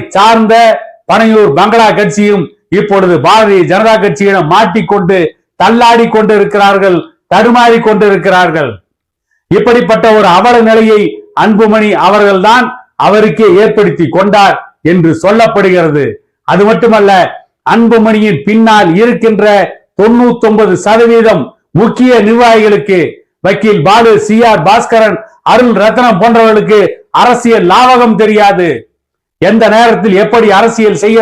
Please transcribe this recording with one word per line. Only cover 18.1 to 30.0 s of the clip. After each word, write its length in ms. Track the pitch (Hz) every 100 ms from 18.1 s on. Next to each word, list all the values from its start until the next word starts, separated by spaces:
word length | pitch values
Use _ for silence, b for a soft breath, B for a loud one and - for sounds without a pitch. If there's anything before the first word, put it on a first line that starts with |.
| 214 214 151
பின்னால் 460 | 196 220 226 214 180 175
இருக்கின்ற 480 | 233 - 226 202 208 202 175 - _ -
தொண்ணூத்தொன்பது 800 | 214 240 247 - 220 220 208 180
சதவீதம் 640 | 202 226 233 233 226 185 120 - _
முக்கிய 400 | 160 226 226 254 240 208
நிர்வாகிகளுக்கு, 720 | 233 240 226 214 202 - 185 131 - _ _
வக்கீல் 420 | 180 202 214 185
பாலு, 280 | 160 220 233 214
சி 180 | - 220
ஆர் 180 | 233 202 165
பாஸ்கரன், 500 | 226 233 226 220 185 B B -
அருள் 220 | 220 247 190
ரத்னம் 380 | 214 - 247 170
போன்றவர்களுக்கு 600 | 226 233 220 214 175 214 175 - _
அரசியல் 540 | 151 226 240 233 220 175
லாவகம் 460 | 202 254 254 240 202
தெரியாது. 480 | 214 214 202 180 170 120 - _ _ _ _ -
எந்த 240 | 175 220 220
நேரத்தில் 480 | 220 233 196